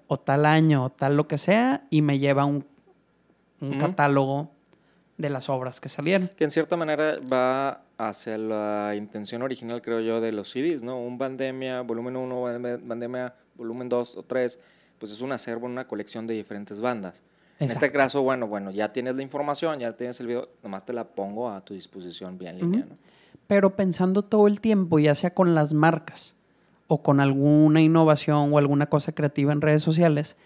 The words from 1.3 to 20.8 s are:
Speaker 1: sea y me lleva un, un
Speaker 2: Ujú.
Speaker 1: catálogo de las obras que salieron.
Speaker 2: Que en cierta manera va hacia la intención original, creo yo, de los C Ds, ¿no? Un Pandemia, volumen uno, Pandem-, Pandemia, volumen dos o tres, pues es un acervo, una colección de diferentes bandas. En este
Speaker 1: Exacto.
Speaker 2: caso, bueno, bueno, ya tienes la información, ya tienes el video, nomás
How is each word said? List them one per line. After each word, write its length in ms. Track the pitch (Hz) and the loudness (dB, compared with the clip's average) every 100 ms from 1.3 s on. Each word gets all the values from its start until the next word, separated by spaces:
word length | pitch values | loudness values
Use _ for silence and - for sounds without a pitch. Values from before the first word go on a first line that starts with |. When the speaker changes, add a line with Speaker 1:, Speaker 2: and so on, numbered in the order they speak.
| 147 | -2
Speaker 1:
sea 500 | - 214 254 277 - | 2 2 2 -2 0
y 100 | 151 | 2
me 180 | 147 139 | 2 2
lleva 260 | 139 139 143 | 2 2 2
un, 180 | 143 - _ _ _ _ _ _ _ _ _ | -2 -6 _ _ _ _ _ _ _ _ _
un 100 | 139 | -6
Speaker 2:
Ujú. 60 | 139 | -2
Speaker 1:
catálogo 720 | 147 190 143 139 135 139 151 _ _ _ _ _ _ - | 0 2 2 2 0 -4 -8 _ _ _ _ _ _ -8
de 100 | 147 | -6
las 180 | 135 135 | -6 -4
obras 300 | 131 127 - | -4 -6 -10
que 80 | 143 | -12
salieron. 420 | - 147 190 180 - | -6 0 0 0 -2
Speaker 2:
Que 80 | |
en 60 | 151 | 0
cierta 260 | 160 156 170 | 0 0 -2
manera 420 | 156 147 156 - 131 | -2 0 0 -2 -2
va 520 | 131 127 131 139 - _ - | 0 2 0 -2 -6 _ -8
hacia 400 | 110 98 - 110 | -8 -6 -8 -6
la 560 | 110 107 104 104 104 104 | -4 -4 -2 -4 -4 -6
intención 460 | 104 107 104 120 | -8 -12 -10 -8
original, 400 | 131 123 117 120 | -6 -8 -8 -10
creo 180 | 113 117 | -4 -4
yo, 200 | 113 113 | -2 -2
de 120 | 113 | -2
los 180 | 107 98 | -4 -6
C 120 | 123 | -4
Ds, 200 | 160 151 | -4 -4
¿no? 160 | 117 127 | -6 -8
Un 180 | 120 123 | -8 -6
Pandemia, 640 | 135 131 135 131 131 127 | -8 -4 -6 -6 -6 -6
volumen 340 | 120 113 123 127 | -6 -6 -6 -8
uno, 260 | 127 127 | -6 -6
Pandem-, 360 | 123 120 123 120 123 | -6 -6 -6 -8 -8
Pandemia, 460 | 117 120 127 123 - _ - | -8 -8 -8 -10 -12 _ -14
volumen 320 | 117 123 123 | -10 -10 -2
dos 280 | 123 117 95 | -2 -2 -12
o 60 | |
tres, 340 | - 127 123 - _ _ _ _ | -6 -2 -2 -6 _ _ _ _
pues 140 | 107 | -14
es 80 | 104 | -10
un 100 | 131 | -8
acervo, 360 | 123 - 117 123 | -8 -6 -8 -8
una 200 | 123 127 | -10 -8
colección 400 | 107 104 117 113 | -10 -8 -10 -6
de 80 | |
diferentes 460 | 110 101 104 101 104 | -8 -8 -14 -12 -6
bandas. 420 | 123 117 90 - _ _ _ _ | -4 -4 -10 -16 _ _ _ _
En 60 | 135 | -4
este 80 | 117 143 | 0 0
Speaker 1:
Exacto. 120 | 139 | 2
Speaker 2:
caso, 240 | 131 143 | 2 2
bueno, 260 | 131 131 110 | 0 -2 -4
bueno, 240 | 104 98 | -6 -6
ya 200 | 98 107 | -4 -4
tienes 220 | 131 127 | -4 -6
la 80 | 131 | -6
información, 560 | 135 143 147 143 165 147 | -6 -6 -4 -2 -4 -4
ya 140 | 117 | -8
tienes 260 | 113 123 123 | -8 -10 -8
el 80 | 120 | -6
video, 220 | 120 - _ | -6 -8 _
nomás 200 | 107 98 | -12 -12